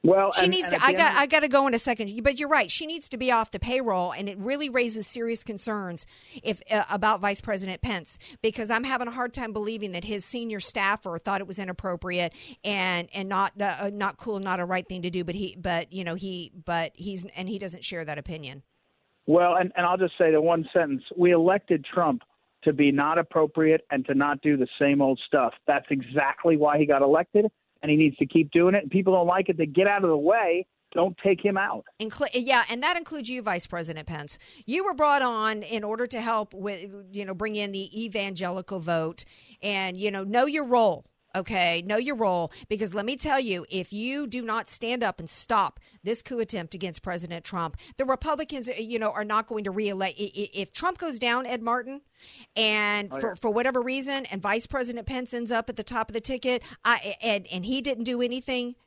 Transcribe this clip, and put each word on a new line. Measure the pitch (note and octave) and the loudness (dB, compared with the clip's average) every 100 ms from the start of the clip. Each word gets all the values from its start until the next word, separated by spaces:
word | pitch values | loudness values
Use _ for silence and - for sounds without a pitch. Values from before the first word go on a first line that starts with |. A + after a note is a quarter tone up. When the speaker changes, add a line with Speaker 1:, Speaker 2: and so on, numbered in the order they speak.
| D#3+ | 6
Speaker 1:
Well, | F#3+ G3 | 6 4
Speaker 2:
She | - | 4
Speaker 1:
and, | F3+ | 4
Speaker 2:
needs | F#4 F4 | 2 0
Speaker 1:
and | - | 4
Speaker 2:
to, | |
Speaker 1:
at | C4 | 4
Speaker 2:
I | |
Speaker 1:
the | D4 | 6
Speaker 2:
got, | D#4+ | 4
Speaker 1:
end | - | 6
of | |
Speaker 2:
I | C#4+ | 4
gotta | D#4 D4 | 4 4
go | C4+ C#4+ | 4 4
in | |
a | A#3 | 2
second, | C4+ B3 G3+ G#3+ | 0 -4 -4 -2
but | A#3+ C4 | -2 -2
you're | D4 | 2
right. | D4+ G3 | 2 2
She | - D#4 | -2 -4
needs | E4 - | -10 -10
to | B3 | -4
be | B3+ | 2
off | A#3+ A3 | 2 0
the | F#3+ | -6
payroll, | A#3+ B3+ B3 F#3 F3+ | -4 -2 0 0 -2
and | D3+ G3+ | -4 -8
it | G3 | -6
really | G3+ C#4+ D4 | -4 -4 -2
raises | B3+ A#3+ A3 | 0 0 -2
serious | G#3 B3 A#3 A#3 | -8 -6 -4 -6
concerns | - G3+ - G#3 F#3+ E3+ - - - B3+ | -8 -10 -6 -6 -6 -10 -14 -20 -20 -10
if, | - G#3 - | -6 -8 -2
uh, | G#3+ - | 0 0
about | F#3+ G#3+ G#3 | 0 2 2
Vice | G3+ G3+ | 0 -2
President | - G3 F#3+ F#3 | -4 -6 -6 -6
Pence, | B3+ F3+ D#3 - - C4 | -6 -6 -8 -16 -18 -4
because | A3 A3 G#3+ | -4 -2 -2
I'm | A3+ | 0
having | C4+ C4 A#3+ | 0 -2 -4
a | |
hard | A#3+ B3 | -4 -6
time | C4 A#3 | -6 -8
believing | G#3+ G#3 A3+ G#3 | -6 -6 -6 -8
that | F3+ | -8
his | G#3 G#3 | -6 -6
senior | - B3 A#3 G#3 | -4 -6 -6 -6
staffer | - A3 G3 G3+ F#3+ E3+ | -6 -2 0 0 -4 -8
thought | - G3 | -4 -4
it | F#3+ | -4
was | F#3+ | -8
inappropriate | F#3+ F3 G3 F3 F3+ F3+ E3+ - - - | -8 -6 -6 -6 -4 -2 -2 -6 -20 -10
and, | G#3+ G3+ F#3 F3 E3+ | -6 -2 -2 -2 -4
and | G3 F#3+ | -8 -4
not | G3 G3 G3+ | 0 -2 -2
the, | G3+ D3 G3+ | -4 -2 -6
uh, | |
not | G3+ G3+ - | -4 -6 -6
cool, | A#3+ G3+ | -8 -6
not | F#3+ F#3 | -4 -4
a | |
right | F3 F#3 F3+ | -2 -4 -4
thing | F#3 | -6
to | F3 | -6
do. | F3+ | -4
But | F3 | -6
he, | F3+ F#3+ - | -6 -8 -6
but, | F3+ E3+ E3+ | -4 -4 -4
you | F#3 | -8
know, | F3 | -8
he, | E3+ F#3+ F3+ E3 F#3 | -6 -8 -10 -12 -14
but | E3 E3+ E3 | -4 -4 -4
he's, | _ F#3+ F#3+ F3 | _ -10 -10 -10
and | - F#3 | -10 -8
he | G3+ | -6
doesn't | F#3+ E3+ | -8 -10
share | - F3 | -8 -8
that | D#3 D3 | -8 -8
opinion. | C#3+ D#3+ C#3+ C#3 _ _ _ _ _ _ - | -8 -10 -12 -16 _ _ _ _ _ _ 4
Speaker 1:
Well, | E3 F3 F3 | 6 6 4
and, | F#3 - | 2 2
and | |
I'll | F3 F#3 | 2 2
just | F3+ - | 0 4
say | E3+ | 6
the | D#3 | 6
one | D#3+ E3 D3+ | 6 2 2
sentence: | F3+ D#3 C3+ - - | 2 2 -2 -6 4
we | F3+ | 6
elected | E3+ E3+ G3 _ E3 | 8 6 4 _ 0
Trump | C#3 - E3 B2 _ _ _ _ | 0 0 2 2 _ _ _ _
to | - | 0
be | C#3 C#3+ | 4 4
not | C#3 C#3+ E3 | 6 2 2
appropriate | D#3+ E3 D#3 D#3+ D#3 D#3+ - | 2 2 2 4 6 4 4
and | C3+ C3 | -2 2
to | |
not | C3+ C#3+ C#3+ | 2 4 2
do | D3+ C#3+ | 2 2
the | B2+ - | 2 2
same | C#3+ C#3+ | 4 6
old | C3+ C3 - | 4 2 2
stuff. | D3 A#2 - - | 2 2 0 2
That's | C#3 - | 2 2
exactly | C3+ B2 C3+ C#3 - F3 D#3 | -4 0 0 0 2 4 6
why | D3 D3 | 4 4
he | D3+ | 4
got | C#3 | 6
elected, | C#3 D#3 F3 G#3 G#3+ _ _ _ D3+ | 6 6 4 4 2 _ _ _ 2
and | |
he | D3+ | 6
needs | D#3 C3 | 4 4
to | C3+ | 2
keep | E3 D3+ | 4 4
doing | E3+ F3 | 6 6
it. | G3+ | 4
And | D3 | 2
people | F#3 F#3+ | 2 4
don't | F#3 E3+ | 4 4
like | F#3 G3+ | 2 2
it, | E3 | 0
they | D#3 | 2
get | C#3+ G3 | 4 4
out | G3+ | 4
of | F#3 | 4
the | D3+ | 4
way. | D3+ A3+ F#3+ F3 F#3 _ _ | 4 4 4 2 -2 _ _
Don't | - F3+ F3 | 0 0 2
take | G3 F#3+ | 2 2
him | G3+ G3 | 2 0
out. | G3 - - _ | -2 -4 -10 _
Speaker 2:
Inclu-, | A3 - C#4+ | -10 -4 -2
yeah, | B3 B3 B3+ A3+ | -2 2 2 2
and | A#3+ | -2
that | D4 F4 | -2 -2
includes | E4+ D#4 A3+ | -6 -10 -8
you, | B3+ | -6
Vice | A3 F3 - | -4 -4 -4
President | F3 E3 D#3 D3+ | -8 -8 -10 -10
Pence. | D#3+ D3 - - - | -12 -10 -16 -18 -20
You | A3+ D4 | -6 -2
were | G4 | -2
brought | C#4+ D4+ C#4+ | 2 4 4
on | B3+ A3+ A3 G#3+ | 2 0 -2 -2
in | F3 A3+ | -6 -6
order | G#3 A3 A#3+ | -4 -4 -4
to | A#3+ | -4
help | A3+ A3+ G#3 | -2 -2 -4
with, | F#3+ G3+ F#3+ G3 G3 F#3+ | -8 -8 -8 -10 -16 -14
you | G3+ | -10
know, | G3 | -8
bring | F#3+ G#3+ | -6 -4
in | G#3 G3+ | -4 -4
the | G3 G3 G#3 | -6 -8 -8
evangelical | A3+ G3+ G3 F3+ F3+ F#3 F3+ F#3+ | -6 -6 -6 -6 -6 -6 -8 -8
vote | E3 E3+ D#3+ E3+ - - _ - | -2 -2 -2 -8 -18 -20 _ -10
and, | G3+ G3 F#3+ F#3 | -6 -4 -4 -4
you | G#3 | -4
know, | G3 | -4
know | G3 A#3 C#4 | 0 2 2
your | D4+ | 0
role, | C4+ B3 A3 D#3 - _ _ F#3+ | 2 4 4 2 -8 _ _ -8
okay? | F3+ G#3 F3 E3+ F3 | -4 0 2 0 -2
Know | G#3+ | -2
your | B3+ C4 | -2 0
role, | G#3+ F3 E3 - - | 0 0 -2 -8 -8
because | G#3+ G#3+ | -6 -4
let | G3 | -4
me | G#3 C4+ | -6 -4
tell | D4+ C4+ | 0 0
you, | B3 F#3 D#3+ | 0 -4 -4
if | F#3+ F3+ | -8 -6
you | G#3 A#3 C#4 C#4+ | -8 -6 -6 -6
do | B3 | -8
not | A3+ A3 G3+ | -4 -4 -4
stand | - A#3 B3 | -8 -4 -2
up | A3+ - | -2 -4
and | E3 | -10
stop | - - A3 F#3 - _ _ | -12 0 2 0 -4 _ _
this | F#3+ A3+ | -6 -6
coup | - A#3+ | -4 -6
attempt | A3 G#3+ E3 | -4 -6 -8
against | F3+ F#3 D#3+ | -8 -8 -8
President | - F3 E3+ E3+ | -8 -8 -8 -12
Trump, | - F#3 E3 - - - | -8 -6 -6 -6 -18 -4
the | |
Republicans, | C4+ C4 D4+ D4+ D4+ C#4+ A#3 | 0 0 0 -2 -4 -6 -8
uh, | - | -8
you | A3 A#3 | -6 -2
know, | A3 | -2
are | - | -2
not | G#3 G#3+ A3 | 0 -2 -2
going | A3 | -6
to | G3+ | -4
reelect. | F#3+ G#3+ F#3+ F#3+ - | -4 -4 -2 -4 -4
I-, | G3+ - | -8 -6
i-, | G3+ | -8
if | F#3+ F#3+ | -6 -8
Trump | - F4 F4 | -4 -4 -4
goes | E4+ B3 | -8 -4
down, | A#3+ A#3+ B3+ | 0 0 -2
Ed | B3 | -6
Martin, | A#3 B3 A#3+ C#4 _ _ - - A#3 - | -2 -4 -4 -14 _ _ -20 -20 -12 -2
and | A3 G#3+ G#3 G#3 G#3 | 0 2 0 -2 -4
Speaker 1:
Oh, | C3+ | -4
Speaker 2:
for, | A3+ | -4
Speaker 1:
yeah. | |
Speaker 2:
for | F3+ A#3 | -2 -2
whatever | G#3 B3 B3+ | 0 0 0
reason, | A#3+ C4 C4 C#4 C4 | -2 -4 -4 -6 -6
and | G3 | -6
Vice | G3 A3 - | -2 -2 -2
President | C#4 B3 A#3 G3+ | -6 -6 -8 -8
Pence | C4 B3+ | -8 -6
ends | A#3+ A#3 | -8 -2
up | A#3 A3+ | -4 -4
at | - | -8
the | |
top | G#3 A#3+ A3 | -6 -6 -4
of | |
the | G#3+ | -6
ticket, | A3 B3+ B3+ B3 - - | -6 -4 -2 -2 -4 -4
I, | A3 A#3 G#3 F#3+ | 2 2 0 -6
and, | A#3 G3+ F3+ | -2 -2 -2
and | F#3 | -8
he | F#3+ C4 | -4 -4
didn't | C4+ A#3+ | -2 -4
do | A#3 B3 | -2 -2
anything | B3 B3 B3 B3+ A#3+ B3 | -2 -4 -4 -4 -4 -10